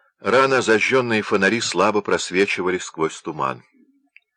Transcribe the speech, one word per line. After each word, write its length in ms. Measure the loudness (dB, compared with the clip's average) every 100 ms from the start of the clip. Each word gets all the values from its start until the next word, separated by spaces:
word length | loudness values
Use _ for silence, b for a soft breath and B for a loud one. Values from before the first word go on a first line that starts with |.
| b _
Рано 400 | 0 2 4 2
зажжённые 640 | 2 2 2 0 0 -2
фонари 400 | 0 2 2 0
слабо 400 | -2 0 0 0
просвечивали 760 | 0 -2 0 0 0 0 -2 -4
сквозь 420 | -6 -6 -6 -6
туман. 420 | -12 -6 -6 -8 _ _ _ _ _ _ _